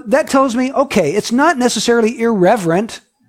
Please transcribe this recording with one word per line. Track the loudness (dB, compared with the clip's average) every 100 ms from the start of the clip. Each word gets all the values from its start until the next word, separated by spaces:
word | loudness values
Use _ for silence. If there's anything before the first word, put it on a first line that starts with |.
| -2
that | -2 2
tells | 2 2 0
me, | -2
okay, | -2 0 0 0
it's | -2 -2
not | 0 0 2
necessarily | -2 -2 0 2 0 0
irreverent | -2 2 2 2 0 -2 -2 -10 -20 _